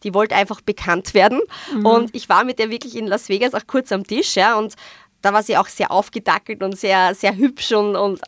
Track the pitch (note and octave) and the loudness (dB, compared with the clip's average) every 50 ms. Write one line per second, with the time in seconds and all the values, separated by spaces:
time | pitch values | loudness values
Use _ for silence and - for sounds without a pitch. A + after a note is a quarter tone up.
0 | - G#3 F3+ G3+ G#3+ - - G3 G3+ F#3+ G#3+ - - - G#3 - - F3+ F3 B3 | -10 -2 0 2 2 2 2 0 0 0 -4 -6 -6 -6 -6 -4 -2 -2 -2 -2
1 | - - - G#3 F#3 A3 B3 C#4 A4 - - - - - D#4 A3 G#3 A3 A#3 A#3 | -2 0 4 4 4 4 4 2 -2 -4 -8 -14 -10 -6 -4 0 4 4 4 4
2 | A#3+ A3+ - A#3+ - - F#3 F#3 A#3 B3+ B3 - A3 A3 A3+ A#3 - B3+ A3+ A#3 | 2 0 -6 -10 -2 2 2 2 2 2 -2 -2 -2 -2 -4 -8 -10 -12 -10 -8
3 | A3 G#3 F#3+ A3+ - - G3 G3+ A#3+ B3+ B3+ G#3+ - - - C4 B3+ - G#3 F#3+ | -4 -4 -4 -4 -2 -2 -2 0 0 -2 -2 -4 -6 -2 -2 -2 -2 -2 -4 -4
4 | G3 - G#3+ B3+ G#4 - - F#3+ F#3 A3 A#3 G#3+ G#3+ G#3+ - - - - - - | -4 -4 -4 -2 -2 0 0 2 2 4 2 0 -2 -4 -8 -14 -20 -20 -20 -20
5 | - _ _ _ - G3 G3+ G#3+ G#3+ - G3+ D#3 - - - - G3 - - F#3 | -20 _ _ _ 0 2 2 2 0 2 0 0 0 -2 -4 -4 -4 0 0 0
6 | G3+ - - A3+ - - E3 - - - A3 - F#3+ F#3+ G3 F#3+ - G3+ F#3+ F#3 | 0 -2 -6 -4 -2 0 0 0 -2 -8 -8 -6 -6 -6 -6 -4 0 2 4 4
7 | F#3 F3+ G3 - - G3 G3 F#3+ B3+ C4+ - - - - A#3 G#3 G#3 G#3 G3+ F#3 | 4 2 2 0 -2 -2 0 2 0 0 0 -4 -4 0 0 2 2 0 0 0
8 | G3+ G3+ F#3+ D#3 - | -2 -2 -2 -6 -10